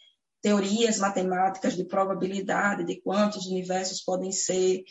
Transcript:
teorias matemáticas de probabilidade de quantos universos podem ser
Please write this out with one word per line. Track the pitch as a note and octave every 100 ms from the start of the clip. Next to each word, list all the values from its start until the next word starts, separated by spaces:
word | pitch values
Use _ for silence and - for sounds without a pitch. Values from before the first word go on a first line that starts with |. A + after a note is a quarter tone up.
| _ _ _ _
teorias | G#3 G3+ G3 A3 A3+ G3
matemáticas | G3 G3 F#3 F3+ F#3+ - -
de | F3 F#3
probabilidade | G3 F#3+ F#3 F#3 G3 - F3+ G3+ F#3
de | F3 F#3
quantos | - G3 G#3 - F#3
universos | F#3 F3+ F#3 F#3 -
podem | - F#3 F#3
ser | F#3+ - F#3 F#3 F#3 -